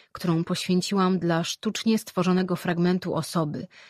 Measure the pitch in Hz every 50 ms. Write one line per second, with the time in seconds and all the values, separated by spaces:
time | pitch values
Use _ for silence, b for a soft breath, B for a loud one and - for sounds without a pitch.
0 | B B - - - 175 165 160 175 - 180 - - - 180 180 - - 202 196
1 | 185 185 185 175 170 170 165 165 170 - - - - 220 208 - - 226 220 214
2 | - - - 185 175 185 180 185 185 180 180 - - 180 170 170 175 180 185 180
3 | - 170 - 160 151 - - 175 156 147 - - - B B B B B